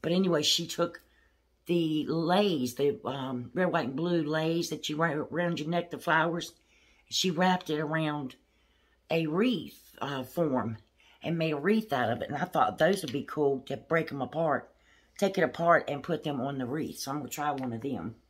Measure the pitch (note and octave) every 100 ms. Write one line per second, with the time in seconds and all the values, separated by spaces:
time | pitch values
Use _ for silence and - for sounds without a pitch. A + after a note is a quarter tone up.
0 | D#3 F3+ F#3+ D#3+ D3+ - E3 - E3+ -
1 | _ _ _ _ _ _ - F3 D#3+ D#3
2 | - D#3+ E3 F#3 G#3 D#3+ B2 A#2+ C#3+ C#3
3 | - C3+ C3 B2 A#2+ - F3+ E3 C3+ C#3
4 | E3+ E3+ D3 D#3 D#3+ E3+ E3+ D3+ - D3+
5 | E3 D3 C#3+ D3+ F3 E3+ D3+ F3 E3+ C3
6 | - D#3+ E3 E3+ D#3+ - _ _ _ _
7 | _ - F#3+ D#3+ F#3 F3+ - D3+ D3+ D#3+
8 | D#3 D3 C3 - _ _ _ _ _ _
9 | _ E3 D#3+ D#3+ B3 G3+ - - - -
10 | G#2+ C#3 B2+ - D#3+ B2+ A2 A2 - _
11 | _ _ - E3 D#3+ D3+ D#3 A3 A3 C3+
12 | A#2+ A2+ - C#3+ F3+ D#3+ B2+ - D#3+ G3
13 | D3+ C#3 - - C#3+ C3+ - C#3 - E3
14 | D#3 C#3+ B2+ D#3 E3 B2+ - _ _ _
15 | _ - G3 G3 D#3 - E3+ D#3+ - C#3
16 | - D#3+ D#3 C#3 C3 C#3 B2 D3+ E3 -
17 | - C#3 B2+ - D3 C#3 B2+ A2+ C3+ A#2+
18 | F2 A2+ _